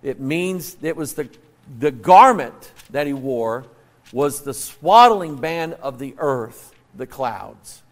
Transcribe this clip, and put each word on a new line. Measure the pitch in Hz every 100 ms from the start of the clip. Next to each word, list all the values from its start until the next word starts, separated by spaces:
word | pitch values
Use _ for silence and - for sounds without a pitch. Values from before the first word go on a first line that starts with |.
It | 135 131
means | 135 160 180 185 151 -
it | 156 160
was | 151
the, | - 135 - _ _ - 120
the | 147
garment | 131 - 185 262 214 120 - - - -
that | 131 147
he |
wore | 139 131 123 113 117 135 - _ _ -
was | 120 143 139
the | 139
swaddling | 127 - - 151 214 240 208 170 143
band | 156 170 165 165
of | 139 127
the | 139 -
earth, | 151 131 113 113 - _ _ -
the | 127
clouds. | - 127 101 104 - - - _